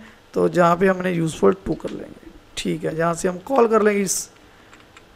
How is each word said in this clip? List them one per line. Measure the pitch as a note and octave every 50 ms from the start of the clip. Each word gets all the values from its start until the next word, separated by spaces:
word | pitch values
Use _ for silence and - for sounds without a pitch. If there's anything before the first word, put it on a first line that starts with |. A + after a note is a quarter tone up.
| - - - - - _ -
तो | F#3 F3+ F3
जहाँ | D#3+ E3+ F3+ E3+ E3+
पे | E3+ G3
हमने | F#3+ F#3+ F#3 F#3 F#3 F3+
useful | E3+ E3 D#3+ D3+ - - G3 F#3+
टू | - - - D#3+
कर | - - -
लेंगे। | - - - - - - - - - - - - -
ठीक | - - F#3+ E3+ D#3 F3
है, | D#3+ D#3+
जहाँ | D#3 E3 E3+ E3+
से | E3 - F#3
हम | F3+ F3+
call | - - C4+ C4+ A#3 A3
कर | A3 A3 G#3
लेंगे | G#3+ G#3 G3+ G3+
इस, | F3+ - - - - - - - - - - - - - - - - - - - _ -